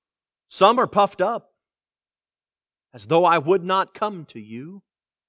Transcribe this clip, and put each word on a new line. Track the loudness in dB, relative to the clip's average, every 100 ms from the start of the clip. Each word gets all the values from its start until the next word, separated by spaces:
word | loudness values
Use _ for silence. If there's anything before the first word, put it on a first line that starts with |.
| _ _ _ _ _
some | 2 4 4
are | 0
puffed | 2 0 0
up, | -4 -4 _ _ _ _ _ _ _ _ _ _ _ _ _ _ _
as | -18 -2
though | 2 4
I | 2
would | 2 -2 0
not | -2 -2
come | -6 -8 -8 -16
to | -18
you. | -16 -16 -16 -20 _ _ _ _